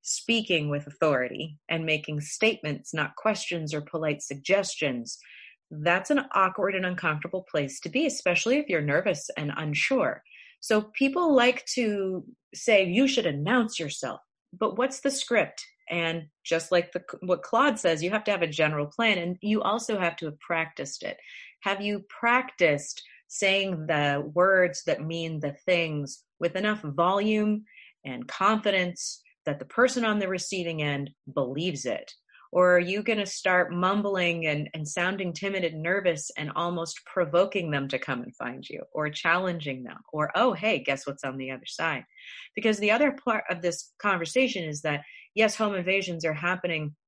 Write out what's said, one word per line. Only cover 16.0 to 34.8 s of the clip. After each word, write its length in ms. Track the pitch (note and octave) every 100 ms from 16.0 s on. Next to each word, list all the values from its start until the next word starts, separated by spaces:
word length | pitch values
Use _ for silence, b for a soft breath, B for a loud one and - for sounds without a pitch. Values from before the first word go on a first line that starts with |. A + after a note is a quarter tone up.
| E3 E3 D3+ _
just 260 | - E3 -
like 200 | F3+ F3
the, 100 | F3+ - -
what 220 | F3+ E3+
Claude 360 | - A3+ C#4+ A3
says, 240 | F3+ D#3+
you 80 | F3
have 140 | G#3+
to 60 | G#3+
have 120 | G3
a 40 | E3
general 400 | D3+ D3+ D3+ D3
plan, 320 | - A3+ F#3
and 180 | E3+ F3+
you 220 | G#3 G#3+
also 360 | - A3+ A3+ G#3
have 180 | F3 E3
to 100 | D#3+
have 120 | D3
practiced 640 | - E3 D#3+ - - -
it. 140 | - - B B B B
Have 200 | G3 G3
you 240 | G#3 G3+ G3
practiced 960 | - A#3 B3 B3+ - E3+ D3 - - B B _
saying 580 | - G3 G3 G3 E3 D#3
the 440 | D3+ D3 C#3+ D3
words 480 | D#3+ F#3+ F#3+ F3+ -
that 160 | - D3+
mean 400 | D#3 E3 E3 D#3
the 140 | D3 C#3+
things 600 | - F3 E3 D3+ C#3+ - _ _
with 160 | E3+
enough 280 | F#3 G#3 G#3
volume 800 | D3+ C#3 F3 G3 G#3 G#3+ G#3+ G#3 G#3+ B B B
and 240 | C#3 B2 A#2+
confidence 960 | - F#3+ A3 G#3 F#3+ F3+ F3 - - b _ -
that 120 | C#3+
the 60 |
person 400 | D3+ - B3+ B3+
on 140 | A3+ G#3
the 100 | F#3+
receiving 540 | F#3 - G3 E3+ D#3+
end 280 | D3 C#3+ C#3+ _ -
believes 540 | D3 B2+ C#3 F3+ C#3+ B2
it? 260 | G#2 - - b b b
Or 220 | F3 F3+ F3+
are 40 |
you 220 | F3 G3+
gonna 220 | A3 G#3+
start 480 | G3 - F#3+ F3+ F3
mumbling 760 | F3 F#3 G3+ G3+ G3 F3 E3+ D#3+
and, 220 | D3 D3+
and 120 | D#3+